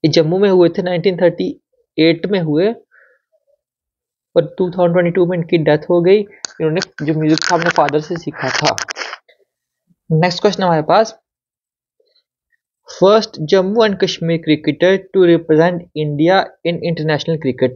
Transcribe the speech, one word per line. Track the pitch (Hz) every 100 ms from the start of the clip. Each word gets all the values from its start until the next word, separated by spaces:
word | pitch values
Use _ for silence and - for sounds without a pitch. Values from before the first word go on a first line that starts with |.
| 160
ये |
जम्मू | 160 156 185
में | 202
हुए | 185 170
थे, | 170
नाइनटीन | 180 180 190 175
थर्टी | 175 175 185 - _ _ _ -
एट | 160 165 185
में | 196
हुए | 160 147 202 233 _ _ _ _ _ _ _ _ _ _ _ _ _ _ _ 175
और | 156 -
टू | 180
थाउजेंड | 180 175
ट्वेंटी | 170 175
टू | 175 175
में | 180
इनकी | 170 175
death | 156 151 -
हो | 175
गई। | 175 208
इन्होंने | 208 - - - 160 160 - - 147
जो | 156
म्यूजिक | 156 160
था | - 175
अपने | 170 170
father | 147 151
से | 151 170
सीखा | - - 131
था। | - 147 - - - - - _ _ _ _ _ _ _ _ _
Next | 160 180 175
question | 208 196
हमारे | 190 165 151
पास, | 190 220 - _ _ _ _ _ _ _ _ _ _ _ _ _ _ _ _ -
first | - 185 214 214 - 151
Jammu | 190 185 220
and | 220 190
Kashmir | 185 - 165 165 160
cricketer | 151 156 143 180 190 190 190
to | 175
represent | 170 160 156 170 170 170 151
India | 151 147 160 190 - _ 165
in | 170 170
international | 165 151 147 - 160
cricket। | 135 123 127